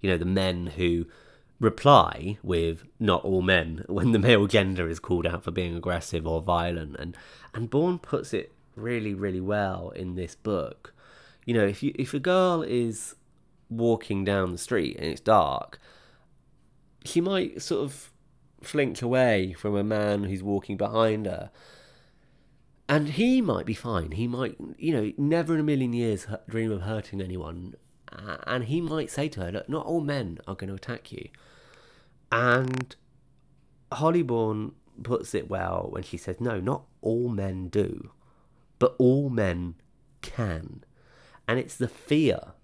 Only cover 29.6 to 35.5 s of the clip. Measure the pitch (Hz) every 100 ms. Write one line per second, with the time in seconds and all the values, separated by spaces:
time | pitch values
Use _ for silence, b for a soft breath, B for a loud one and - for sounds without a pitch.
29.6 | - 151 - 170 143 143 101 82 - -
30.6 | 95 95 - 120 - - - b b b
31.6 | b b b b b b _ 117 123 123
32.6 | 127 127 - - _ _ _ _ _ _
33.6 | _ _ _ - 156 175 143 117 110 107
34.6 | 107 - _ - - 123 - 101 78